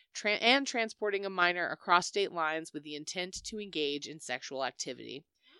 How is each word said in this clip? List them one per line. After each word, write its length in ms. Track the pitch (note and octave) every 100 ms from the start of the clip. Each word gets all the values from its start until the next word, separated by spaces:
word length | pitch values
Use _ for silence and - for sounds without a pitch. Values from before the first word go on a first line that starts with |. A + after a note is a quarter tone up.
| _
tra-, 180 | - G#3+ G#3
and 300 | A#3 C4+ C#4
transporting 600 | B3 A3 - G#3+ G3 G3
a 40 |
minor 380 | F#3 F3 F3 E3
across 400 | D#3 - F3 F3
state 240 | G3+ G3
lines 400 | F3 D#3 D#3+ D#3+
with 120 | D3+
the 120 | D3+ D3
intent 480 | D#3 F#3+ F3+ -
to 160 | - G#3+
engage 480 | G3+ D#3+ D3 C#3+ C#3+
in 140 | D3+
sexual 420 | - B2+ - C3+
activity. 640 | C3 - D3 B2 A2+ B2+ - _ _